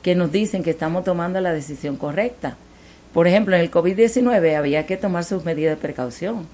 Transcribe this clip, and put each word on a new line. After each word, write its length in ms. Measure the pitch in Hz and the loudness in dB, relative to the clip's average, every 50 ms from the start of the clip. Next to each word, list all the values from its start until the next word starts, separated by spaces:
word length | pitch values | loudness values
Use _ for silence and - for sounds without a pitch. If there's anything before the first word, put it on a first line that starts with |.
que 120 | - 185 175 | 2 2 2
nos 180 | 180 180 156 | 2 2 2
dicen 300 | 151 202 220 214 - 190 | 0 0 0 0 -2 -2
que 80 | 156 165 | -2 -2
estamos 340 | 160 - 160 160 170 185 180 | -2 -2 -2 -2 -2 -2 -2
tomando 360 | 190 180 175 170 175 185 190 | -2 -2 -2 -2 -4 -2 -2
la 120 | 185 180 165 | -2 -2 -2
decisión 420 | 156 139 147 147 135 - 147 139 | -4 -6 -8 -12 -8 -6 -8 -6
correcta. 600 | 131 - 147 147 151 135 123 - - - 139 120 - - - - - - - - - - - - | -6 -6 -4 -2 -2 -2 -4 -4 -8 -10 -10 -10 -10 -20 -20 -20 -20 -20 -20 -20 -20 -20 -2 0
Por 120 | 165 170 | 2 4
ejemplo, 280 | 175 180 208 220 190 185 | 6 4 4 4 4 2
en 60 | 175 | 2
el 80 | 170 170 | 2 2
covid 260 | - 160 170 180 190 | 2 2 2 2 4
diecinueve 580 | 196 226 226 226 247 247 240 240 202 165 160 151 | 4 4 4 4 2 2 4 4 4 4 4 2
había 280 | 151 143 143 143 151 151 | 2 2 2 0 0 0
que 120 | 156 185 190 | -2 -4 -2
tomar 260 | - 196 175 170 170 | -2 -2 -2 -2 -2
sus 200 | - 196 185 160 | -4 -4 -4 -2
medidas 320 | 170 165 151 156 160 156 | -4 -2 0 0 0 0
de 40 | 156 | -2
precaución. 680 | - 151 139 - 127 123 117 - 170 196 233 220 160 160 | -6 -8 -6 -6 -8 -8 -6 -8 -8 -6 -6 -8 -10 -12